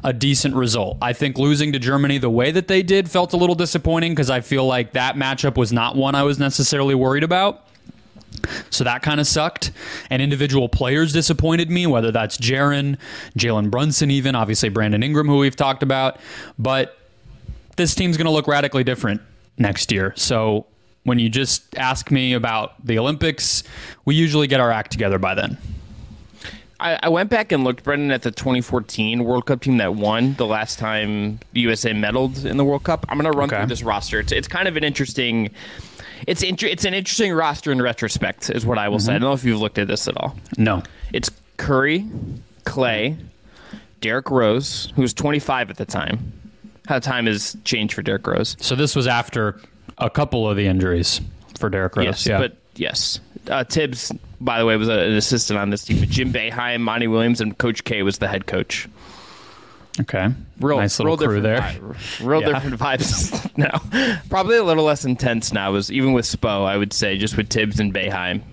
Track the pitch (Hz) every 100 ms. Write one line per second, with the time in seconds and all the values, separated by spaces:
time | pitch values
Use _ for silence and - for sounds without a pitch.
0 | 139 123 139 139 143 131 123 113 95 -
1 | 123 120 143 131 139 147 151 139 120 139
2 | 143 139 123 117 127 165 180 190 180 190
3 | 180 185 175 175 175 170 170 170 160 165
4 | 165 156 131 131 120 139 131 127 113 131
5 | 127 139 135 131 143 131 117 117 117 131
6 | 135 139 143 139 139 135 139 147 139 135
7 | 131 139 160 180 202 202 _ _ - -
8 | - - - - - - - - 123 123
9 | 151 147 147 156 160 - - - - -
10 | - 131 139 143 139 135 123 - 127 143
11 | 160 151 156 165 160 165 165 175 175 127
12 | 113 113 107 - 117 135 143 143 143 139
13 | - - - - 117 107 104 120 151 139
14 | 151 139 131 127 107 110 113 101 107 107
15 | 127 151 151 143 139 - 139 131 135 135
16 | 131 - - - - - 120 135 135 -
17 | _ _ - - - - - - 170 -
18 | 185 160 165 156 151 143 139 135 127 127
19 | 120 101 - - _ - 107 98 - 104
20 | 95 - - 120 110 107 - _ _ _
21 | - 123 117 113 135 - _ - 127 131
22 | - 139 131 127 117 110 107 - 120 113
23 | 123 151 165 - - - - - - -
24 | - 151 165 151 147 135 123 110 107 -
25 | 104 98 95 95 101 - - - - -
26 | - - - - - - - _ - 165
27 | - 165 202 233 214 156 127 123 - 143
28 | 143 131 127 - 131 127 120 127 107 -
29 | 110 117 120 123 - 127 - 127 98 107
30 | 104 110 127 135 117 107 110 - 110 110
31 | 107 104 104 107 - 120 117 110 120 107
32 | 104 117 131 131 135 123 139 143 - 160
33 | - 143 156 143 143 113 107 117 117 104
34 | - 107 107 - - 175 190 156 151 139
35 | 135 - 123 113 107 - - - - -
36 | - - - 143 185 185 208 180 202 185
37 | 190 - 214 170 160 147 - 131 123 113
38 | 110 - 95 - - - 110 117 104 104
39 | 107 101 127 139 123 110 107 - 101 104
40 | - - - - - - 107 95 - -
41 | - - - - _ _ - 135 139 160
42 | 214 - - - - - - - 123 110
43 | 117 160 - - - - - - - _
44 | - 120 135 135 113 113 139 - - -
45 | 127 - 147 147 - 131 117 - 104 95
46 | 73 110 - - - - - - - 139
47 | 139 127 117 104 - 107 - 120 107 -
48 | 92 98 - 87 107 - - 127 143 -
49 | 127 120 117 123 107 101 - - - -
50 | 120 - 147 123 110 101 101 92 92 87
51 | 87 - - - - - 110 95 92 -
52 | 127 - - 104 123 - _ - - -
53 | - - - - - 135 123 - 147 127
54 | - - - - 127 117 113 110 110 110
55 | 90 107 107 123 - 104 101 104 - -
56 | - - 131 123 110 117 120 120 117 117
57 | 117 110 117 117 110 101 120 113 - 110
58 | 98 98 98 98 - 92 98 - - -
59 | - - - - - - - - - -
60 | - - 98 131 - - 135 143 101 -
61 | 151 160 147 104 107 117 92 80 - 85
62 | - - 117 156 - 135 139 120 139 131
63 | - - - - - - 147 - - 233
64 | 262 196 - 190 190 233 196 160 156 143
65 | 127 123 131 113 110 110 98 98 98 135
66 | 131 127 117 - 117 101 98 101 101 -
67 | 104 98 107 - 107 117 107 101 104 98
68 | 95 98 90 92 -